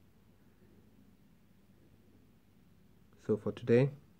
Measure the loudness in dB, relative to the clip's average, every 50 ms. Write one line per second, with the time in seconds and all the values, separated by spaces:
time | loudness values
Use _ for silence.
0 | -20 -20 -20 -20 -20 -20 -20 -20 -20 -20 -20 -20 -20 -20 -20 -20 -20 -20 -20 -20
1 | -20 -20 -20 -20 -20 -20 -20 -20 -20 -20 -20 -20 -20 -20 -20 -20 -20 -20 -20 -20
2 | -20 -20 -20 -20 -20 -20 -20 -20 -20 -20 -20 -20 -20 -20 -20 -20 -20 -20 -20 -20
3 | -20 -20 -20 -14 -4 -4 -4 -2 -2 -8 -8 -6 0 2 4 4 4 2 -2 -10
4 | -20 -20 -20